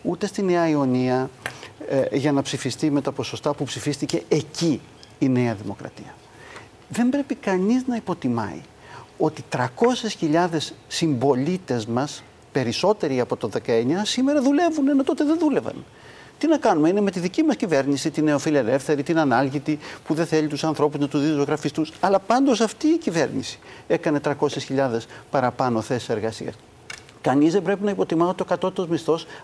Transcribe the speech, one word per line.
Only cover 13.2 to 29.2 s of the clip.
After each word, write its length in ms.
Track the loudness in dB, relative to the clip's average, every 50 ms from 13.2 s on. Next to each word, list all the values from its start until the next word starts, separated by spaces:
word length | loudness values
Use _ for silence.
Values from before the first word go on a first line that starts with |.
από 160 | 0 0 -2
το 120 | -4 -4 -4
δεκαεννιά, 560 | -4 -4 0 2 2 2 4 2 0 0 0
σήμερα 380 | -2 0 0 2 2 2 2
δουλεύουν, 460 | 4 4 4 4 2 2 2 2 2 2
ενώ 140 | 2 2
τότε 220 | 2 2 0 2 2
δεν 140 | 2 2 2
δούλευαν. 460 | 2 2 0 0 -2 -4 -6 -10 -12 -18 -20 -20 -20 -20 -20 -20 -20 -20 -8 -2
Τι 80 | 0
να 100 | 2 2 4
κάνουμε, 300 | 4 4 4 4 4 4
είναι 120 | 4 2
με 100 | 2 0
τη 100 | 0 0
δική 220 | -2 -2 0 0
μας 140 | 0 0 0
κυβέρνηση, 540 | 0 0 0 2 2 2 2 0 0 -2 -2
την 140 | 0 2 2
νεοφιλελεύθερη, 800 | 2 2 2 2 2 2 2 2 2 0 0 0 0 -2 0
την 160 | 0 0 2 2
ανάλγητη, 600 | 2 4 4 2 2 0 -2 -4 -2 -2 -4 -4 -6 -12 -16 -8 -4
που 80 | -2 0
δεν 120 | 0 0
θέλει 200 | 2 2 0 0
τους 180 | 0 -2 -2 -2
ανθρώπους 360 | -2 0 2 0 0 0 0
να 80 | -2 0
τους 120 | 0 0
δει 60 | 0 2
ζωγραφιστούς. 600 | 2 2 0 0 0 -2 -2 -4 -2 -4 -4 -4 -4 -2
Αλλά 180 | 0 2 2 2
πάντως 420 | 2 2 2 4 4 4 4 4
αυτή 260 | 2 0 0 0 2
η 100 | 2 2 2
κυβέρνηση 600 | 0 -2 0 0 0 0 -2 -4 -6 -8 -10 -16 -18 -20 -20 -10 -4
έκανε 340 | -2 -2 0 0 0 0 0
τρακόσες 440 | 0 -2 -2 0 0 -2 -2 -4 -6
χιλιάδες 420 | -2 0 0 0 2 0 -2 -4 -8 -16 -20 -8 -2
παραπάνω 500 | 0 0 2 2 2 0 0 0 0 0
θέσεις 280 | 0 -2 -2 -2 -2 -2
εργασίας. 460 | -2 -2 -2 -4 -6 -6 -10 -10 -12 -12 -16 -20 -20 -20 -18 -16 -16 -16 -18 -20 -12 -4 0
Κανείς 260 | 2 4 4 4 4
δεν 100 | 4 2
πρέπει 220 | 2 0 0 0 0
να 60 | -2
υποτιμά 360 | 0 0 0 0 2 2 2 2
ότι 140 | 0 -2
ο 20 | -2
κατώτατος 420 | -2 -2 0 -2 -2 -2 -4 -4
μισθός 400 | -2 -2 -2 0 0 -2 -2